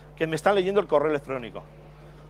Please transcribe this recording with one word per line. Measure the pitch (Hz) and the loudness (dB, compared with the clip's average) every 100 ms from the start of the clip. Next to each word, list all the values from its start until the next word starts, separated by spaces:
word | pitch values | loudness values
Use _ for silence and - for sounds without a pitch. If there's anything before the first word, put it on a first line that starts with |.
| - | -14
que | - 160 | -6 -4
me | 160 | 0
están | 190 | 2
leyendo | 202 185 202 | 2 2 0
el | 180 | 2
correo | 147 151 | 2 2
electrónico, | 147 147 131 113 95 - - - - - - | -2 -4 -10 -10 -14 -16 -20 -20 -20 -20 -20